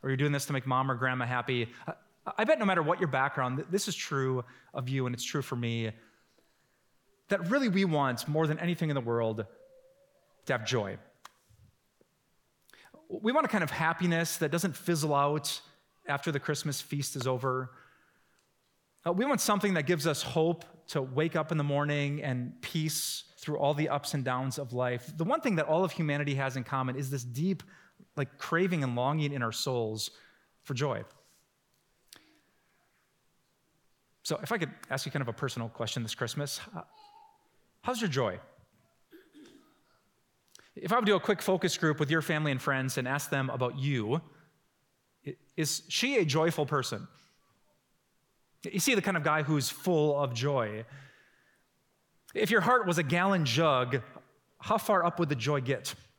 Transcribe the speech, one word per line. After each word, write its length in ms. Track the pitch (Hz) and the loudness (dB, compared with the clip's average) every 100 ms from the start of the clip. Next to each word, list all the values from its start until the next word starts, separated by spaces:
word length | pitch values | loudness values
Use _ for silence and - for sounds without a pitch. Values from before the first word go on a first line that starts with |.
or 40 | 135 | -2
you're 80 | 131 | 0
doing 140 | 143 | 2
this 160 | 143 - | 0 -2
to 60 | |
make 160 | 139 131 | -4 0
mom 200 | 127 135 | 0 0
or 60 | |
grandma 320 | 123 131 127 120 | 0 0 0 -2
happy, 420 | 123 120 123 117 - - | -2 0 -2 -2 -6 -12
I, 60 | - _ _ - - | -12 _ _ -8 -2
I 60 | |
bet 160 | 220 302 | 2 4
no 40 | |
matter 200 | 208 180 | 4 2
what 160 | 151 175 | 2 2
your 80 | 175 | 2
background, 480 | 135 135 - 127 123 | 2 0 0 -2 -2
th-, 120 | - | -2
this 160 | 190 - | -2 -2
is 80 | - | -6
true 480 | - 147 131 127 117 - - | -4 -2 0 -2 -4 -16 -12
of 160 | - 123 | -8 -2
you 180 | 135 127 | -2 -2
and 100 | 123 | -4
it's 80 | |
true 180 | - 151 | -4 -4
for 140 | 135 123 | -4 -4
me, 340 | 120 117 113 113 - _ _ _ _ _ _ _ _ _ _ _ _ | -2 -2 -4 -6 -20 _ _ _ _ _ _ _ _ _ _ _ _
that 180 | 196 175 | -2 0
really 220 | 269 254 | 2 2
we 160 | 190 196 | 2 2
want 420 | 151 135 123 - | 2 2 0 -2
more 180 | 151 160 | 0 0
than 120 | 151 | 0
anything 320 | 170 175 156 | -2 0 0
in 40 | |
the 60 | 139 | 0
world 460 | 117 117 113 110 101 - - - _ _ _ _ _ _ | 0 0 0 -2 -8 -12 -20 -20 _ _ _ _ _ _
to 80 | - | -4
have 140 | 127 110 | -4 0
joy. 320 | 123 98 95 - _ - _ _ - - _ _ _ _ _ _ _ _ _ _ - - - _ | -2 -2 -8 -16 _ -20 _ _ -20 -20 _ _ _ _ _ _ _ _ _ _ -20 -20 -20 _
We 240 | 185 214 | -2 2
want 140 | 277 302 | 2 2
a 20 | |
kind 160 | 208 | 0
of 60 | 160 | 0
happiness 680 | - 160 165 175 165 165 - | 0 0 2 2 2 0 -2
that 140 | 156 | 0
doesn't 260 | 165 190 143 | 0 -2 -4
fizzle 380 | - 165 156 | -2 0 2
out 440 | 143 143 151 147 - - _ _ _ - | 4 4 2 -2 -8 -10 _ _ _ -4
after 240 | 143 - | -2 0
the 80 | 143 | -2
Christmas 440 | - 147 151 135 | -2 -2 -2 -6
feast 340 | - 143 135 143 | -6 -4 -4 -4
is 100 | 127 | -2
over. 440 | 127 131 127 127 - - _ _ _ _ _ _ _ _ _ _ _ 170 | 0 0 -2 -4 -12 -20 _ _ _ _ _ _ _ _ _ _ _ -2
Uh, 80 | |
we 100 | 180 | 0
want 160 | 269 254 | 2 2
something 320 | - 208 202 | 2 2 2
that 120 | 180 | 2
gives 220 | 143 170 156 | 2 2 2
us 160 | 143 | -2
hope 440 | 123 139 160 170 - - - | -2 2 2 0 -6 -20 -6
to 120 | 147 | -4
wake 340 | 131 131 165 | -2 0 0
up 160 | 165 156 | 0 0
in 60 | 160 | 0
the 80 | |
morning 580 | 143 143 147 147 143 147 | 2 0 2 0 0 -2
and 380 | 143 127 123 - | -2 -4 -4 -8
peace 640 | - 165 156 151 - - - - | -6 -2 -2 -2 -4 -6 -12 -14
through 180 | - 151 | -6 0
all 160 | 143 | 2
the 160 | 147 156 | 2 0
ups 240 | 143 - | 0 -2
and 100 | 147 | -2
downs 360 | 131 127 131 123 | -2 -2 -2 -4
of 160 | 131 | -6
life. 360 | 123 123 123 - 156 | -2 -2 -2 -8 -4
The 80 | |
one 160 | 165 311 | -2 0
thing 160 | 294 175 | 2 0
that 80 | |
all 180 | 151 160 | 2 2
of 100 | 185 | 2
humanity 420 | - 151 143 143 | 0 0 0 0
has 240 | 139 135 131 | 0 -2 -4
in 40 | |
common 320 | 117 135 127 | -4 -2 -2
is 140 | 127 135 | -4 -4
this 160 | 139 | -6
deep, 380 | 123 120 180 190 - - - _ - - | -6 -2 0 -2 -6 -20 -20 _ -12 -6
like, 180 | 135 - | -6 -6
craving 480 | - 165 190 170 | -2 2 2 2
and 100 | 135 | 0
longing 380 | 120 127 156 147 | 0 0 2 0
in 100 | 139 | -2
our 80 | 117 | -2
souls 600 | 110 - 127 110 110 - - - _ _ _ | -2 -2 -2 -2 -4 -6 -10 -20 _ _ _
for 120 | - | -8
joy. 300 | 127 143 110 104 - _ _ _ _ _ _ _ _ _ - _ _ _ _ _ _ _ _ _ _ _ _ _ _ _ _ _ _ _ _ | -4 -2 -2 -8 -18 _ _ _ _ _ _ _ _ _ -20 _ _ _ _ _ _ _ _ _ _ _ _ _ _ _ _ _ _ _ _
So 140 | - 151 | -6 -6
if 100 | - | -4
I 60 | 226 | -4
could 160 | 151 - - | -4 -8 -8
ask 160 | 131 - | -6 -4
you 40 | |
kind 120 | 143 | -4
of 60 | 120 | -4
a 40 | |
personal 380 | 110 131 123 117 | -4 -6 -4 -8
question 320 | - 110 - | -6 -4 -4
this 120 | 110 | -6
Christmas, 460 | - 117 - 143 - - - | -4 -4 -4 -6 -8 -10 -14
uh, 60 | - - - - - _ _ _ _ _ | -16 -20 -20 -20 -20 _ _ _ _ _
how's 180 | - 247 | -4 -2
your 80 | 214 | 0
joy? 320 | 135 113 92 - - _ _ _ _ _ 339 _ 294 269 - _ _ _ _ _ _ _ _ _ - - | 2 0 -2 -12 -20 _ _ _ _ _ -20 _ -20 -20 -20 _ _ _ _ _ _ _ _ _ -20 -20
If 160 | - 180 | -8 0
I 60 | 233 | 2
would 80 | |
do 120 | 214 196 | 6 4
a 40 | |
quick 220 | - 196 | 4 0
focus 340 | - 185 180 - | 2 2 2 2
group 240 | 160 147 | 2 2
with 100 | 143 | 2
your 120 | 160 | 2
family 280 | 151 156 151 | 2 0 2
and 100 | 131 | 0
friends 360 | - 135 131 131 | 0 0 0 -2
and 100 | 127 | -2
ask 220 | 139 - | -2 0
them 220 | 139 131 | 0 0
about 280 | 127 123 139 | 0 -2 0
you, 440 | 139 135 104 151 - - _ _ _ _ _ _ _ _ 143 | 0 0 2 -2 -2 -20 _ _ _ _ _ _ _ _ -14
i-, 100 | - _ | -14 _
is 280 | - 151 - - | -4 -2 -4 -4
she 280 | - 254 269 | -2 2 2
a 80 | |
joyful 400 | 165 147 165 160 | 2 4 2 2
person? 420 | 143 147 - 104 - - _ _ _ _ _ _ _ _ _ _ _ _ _ _ | 0 0 0 -6 -10 -20 _ _ _ _ _ _ _ _ _ _ _ _ _ _
Is 220 | - 196 - | -6 0 2
he 80 | |
the 80 | 226 | 2
kind 160 | 202 180 | 2 0
of 40 | |
guy 200 | 151 156 | 2 2
who's 260 | 147 151 127 | 2 0 0
full 500 | - 185 165 151 143 | -2 2 4 4 2
of 140 | 139 | 0
joy? 540 | 120 139 139 110 107 117 135 - - _ _ _ _ _ _ _ _ _ _ - | 0 0 0 0 -4 -12 -16 -20 -20 _ _ _ _ _ _ _ _ _ _ -10
If 160 | - 214 | -2 4
your 120 | 220 | 4
heart 240 | 185 247 190 | 6 4 4
was 100 | 165 | 0
a 60 | |
gallon 420 | 147 175 190 196 | 2 2 4 2
jug, 560 | 143 117 160 131 123 127 - - - _ _ _ | 2 4 4 4 2 -2 -4 -18 -20 _ _ _
how 200 | - 214 | 0 0
far 260 | - 196 | 4 4
up 140 | 170 165 | 4 2
would 100 | 165 | 0
the 80 | 139 | 0
joy 240 | 123 147 | 0 0
get? 340 | 127 131 - - - | 0 -2 -4 -10 -16